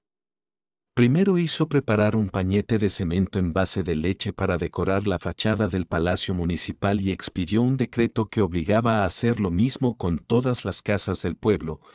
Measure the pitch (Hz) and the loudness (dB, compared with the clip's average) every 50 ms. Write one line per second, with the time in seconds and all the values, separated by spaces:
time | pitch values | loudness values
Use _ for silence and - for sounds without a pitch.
0 | _ _ _ _ _ _ _ _ _ _ _ _ _ _ _ _ _ _ - - | _ _ _ _ _ _ _ _ _ _ _ _ _ _ _ _ _ _ 0 2
1 | 120 120 131 165 196 196 190 175 175 156 - - 160 156 147 143 135 - 110 104 | 4 4 4 4 4 4 2 2 2 0 0 0 -2 0 0 0 0 2 2 2
2 | 104 104 104 113 107 95 - 98 92 92 95 104 101 - 120 107 104 98 - - | 2 2 2 0 0 0 -2 -2 0 0 0 0 0 0 0 0 2 0 0 0
3 | 98 82 82 92 95 92 - 98 90 87 78 95 95 - - 104 87 82 85 78 | -2 0 0 0 0 0 0 -2 -2 0 0 0 0 0 0 -2 -2 -2 -2 0
4 | 78 90 98 - - 104 98 - 98 95 90 87 90 - - - 87 92 95 98 | 0 -2 -2 -2 -4 -6 -4 -4 -2 -2 0 0 -2 -4 -4 -2 -2 0 0 0
5 | 104 104 92 85 - 95 85 - - 110 110 104 110 95 85 92 87 - - 85 | 0 0 -2 -2 -4 -6 -4 -2 0 0 2 2 0 0 0 -2 -2 -2 -2 0
6 | 82 87 87 87 - - 95 90 85 85 87 - - - 87 - - 98 101 104 | 0 2 0 0 0 0 -2 -2 -2 -2 -2 -2 -4 -4 -4 -2 -2 0 0 0
7 | 98 95 90 87 - - - - 90 82 104 110 120 127 131 131 123 - - - | 0 -2 -2 -2 -2 -4 -2 -2 -2 0 0 2 2 2 2 0 -2 -2 0 0
8 | 117 113 - - 110 - - 113 104 92 82 87 80 101 104 110 117 117 113 107 | 0 0 0 -2 -4 -2 0 0 0 0 0 -2 0 2 2 2 2 2 2 2
9 | 101 87 - - - 117 117 101 107 92 85 90 110 131 - - 131 123 110 - | 0 0 0 0 0 0 0 0 0 0 2 2 2 2 0 0 -2 -2 -2 -2
10 | - 90 85 73 - - 117 120 127 131 123 - - 101 90 - - - 104 98 | -2 -2 -2 -2 -2 0 0 0 2 0 -2 -4 -4 -4 -4 -4 -2 0 0 0
11 | - - 92 85 - 92 82 - - 113 104 87 - 80 78 - _ - | 0 -2 -2 -2 -2 -4 -4 -2 0 0 0 0 0 -6 -8 -8 _ -20